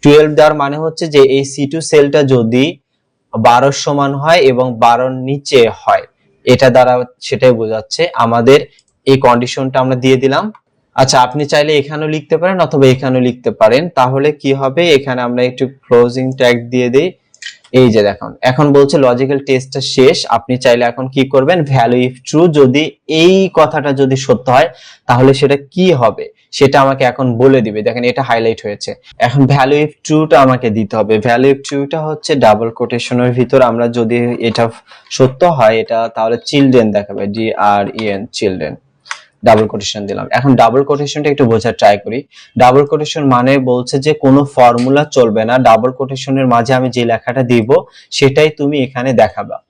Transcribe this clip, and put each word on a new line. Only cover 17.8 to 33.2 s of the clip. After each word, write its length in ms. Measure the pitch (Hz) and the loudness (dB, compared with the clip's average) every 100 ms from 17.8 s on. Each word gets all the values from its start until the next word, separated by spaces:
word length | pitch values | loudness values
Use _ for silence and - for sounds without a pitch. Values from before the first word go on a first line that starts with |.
| 127 | 4
যে 80 | 110 101 | 4 0
দেখুন, 240 | 98 110 110 120 | -2 -12 -4 -2
এখন 160 | 127 147 139 | 0 2 4
বলছে 180 | 139 151 131 | 2 2 2
লজিক্যাল 340 | 123 131 139 139 | 0 -2 -4 -2
টেস্টটা 340 | 127 131 139 131 - | -4 -4 -10 -6 2
শেষ। 220 | 131 165 - 113 | 2 2 -4 -6
আপনি 180 | - 127 | -4 -2
চাইলে 200 | 127 120 120 | 0 0 0
এখন 140 | 120 131 135 | -4 -8 -4
কি 80 | 131 | 0
করবেন? 240 | 135 135 180 143 | 0 2 0 0
value 300 | 131 120 123 127 | 0 0 0 -2
if 80 | 127 - | -4 -4
true, 200 | 151 175 151 | 0 2 4
যদি 240 | 135 131 151 - - 160 | 2 2 -2 -8 -6 2
এই 120 | 170 190 190 - | 2 2 0 2
কথাটা 320 | 151 156 143 135 | 0 0 -4 -2
যদি 160 | 135 131 - | 0 0 -2
সত্য 220 | 120 - 127 | -2 2 2
হয় 140 | 165 - - - - | 2 -4 -20 -20 -2
তাহলে 220 | 123 131 135 | 2 4 4
সেটা 180 | 139 139 139 | 0 -2 -4
কি 140 | - 185 147 | -2 0 2
হবে 240 | 117 95 - _ _ - | 0 -2 -14 _ _ 0
সেটা 200 | 135 139 135 | 2 4 0
আমাকে 180 | 135 127 | 0 -2
এখন 140 | - 127 113 | -2 -4 2
বলে 180 | 135 135 113 | 4 4 0
দিবে। 140 | 107 107 | -4 -4
দেখেন 160 | 113 120 | -2 -4
এটা 120 | 120 117 | -4 -2
হাইলাইট 300 | 117 113 110 107 | -2 -2 -4 -8
হয়েছে। 260 | 104 - - _ _ 123 | -10 -12 -16 _ _ -2
এখন 160 | 139 131 | 2 2
value 280 | 139 135 147 151 | 2 2 0 -2
if 80 | - - | -6 -2
ট্রুটা 320 | 156 156 160 131 | 0 2 4 4
আমাকে 220 | 127 123 104 | 2 -2 -4
দিতে 160 | 104 113 | -4 -4
হবে। 140 | 104 110 120 | 0 0 0
value 240 | 120 135 139 | 2 2 0
if 40 | 139 | -2
ট্রুটা 320 | 143 139 160 156 | -6 -6 -6 -6
হচ্ছে 240 | 151 - 147 120 | -8 -4 2 2
ডাবল 240 | 104 117 113 | 2 -2 -6
কোটেশনের 520 | 120 120 - 123 | -6 -6 -4 -2